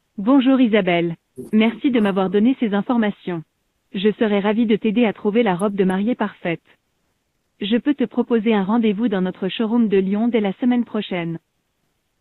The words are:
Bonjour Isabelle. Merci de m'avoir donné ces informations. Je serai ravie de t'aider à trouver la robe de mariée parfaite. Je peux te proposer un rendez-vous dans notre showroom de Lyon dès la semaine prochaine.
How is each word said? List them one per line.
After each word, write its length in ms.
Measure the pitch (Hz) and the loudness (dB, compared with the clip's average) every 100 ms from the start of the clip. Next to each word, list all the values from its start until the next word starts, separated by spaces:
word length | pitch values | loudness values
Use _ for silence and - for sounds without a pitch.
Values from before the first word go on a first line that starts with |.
| _ - | _ -6
Bonjour 420 | 202 277 247 262 | 2 4 4 4
Isabelle. 560 | 247 214 185 170 170 170 _ - - | 4 2 2 0 -2 -6 _ -18 -2
Merci 380 | 214 220 226 294 | 2 2 0 0
de 100 | 240 | 2
m'avoir 280 | 202 190 190 | 0 0 0
donné 260 | 208 226 269 | 2 2 2
ces 140 | 226 | 0
informations. 680 | 202 196 240 208 - - 170 - _ _ _ _ | -2 0 0 0 -4 -8 -8 -10 _ _ _ _
Je 180 | 196 208 202 | -4 -2 0
serai 220 | 220 202 | 0 0
ravie 260 | 196 214 226 | 0 0 0
de 100 | 214 | 0
t'aider 300 | 220 208 233 | 0 0 0
à 80 | |
trouver 280 | - 214 208 | 0 -2 0
la 120 | 233 175 | 0 0
robe 180 | 208 | -2
de 100 | 202 | 0
mariée 300 | 185 185 208 | 0 0 -2
parfaite. 460 | 254 208 - 180 165 _ _ _ _ _ _ _ _ _ _ | -2 -6 -6 -8 -8 _ _ _ _ _ _ _ _ _ _
Je 160 | 196 233 | -4 -2
peux 160 | - | 0
te 100 | 294 | -2
proposer 480 | 233 - 233 233 214 | -2 -4 -2 0 0
un 120 | 214 | 0
rendez-vous 440 | 185 233 220 196 240 | 0 0 0 0 -2
dans 140 | 190 | -2
notre 260 | 185 180 190 | -2 -4 -6
showroom 400 | - 220 240 220 | -4 -2 0 2
de 80 | 196 | 2
Lyon 320 | 190 208 240 | 0 0 0
dès 120 | 226 | 0
la 120 | 202 | -2
semaine 300 | 185 247 247 | -2 0 0
prochaine. 540 | 226 214 202 185 170 165 - _ _ _ _ _ _ _ | -2 -6 -6 -6 -6 -8 -14 _ _ _ _ _ _ _